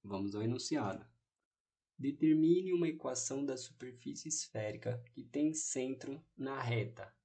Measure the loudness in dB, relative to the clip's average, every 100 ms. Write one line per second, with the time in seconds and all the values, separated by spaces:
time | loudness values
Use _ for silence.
0 | -4 -4 -2 0 0 0 0 0 0 -4
1 | -10 _ _ _ _ _ _ _ _ -4
2 | -4 4 6 8 8 6 6 2 2 0
3 | -4 -4 -4 -2 -2 -4 -8 -12 -14 -10
4 | -10 -8 -6 -6 -4 -4 -4 -4 -4 -4
5 | -8 -16 -6 0 2 0 -2 -2 -2 -4
6 | -6 -10 _ -8 -6 -2 0 0 0 -8
7 | -16 _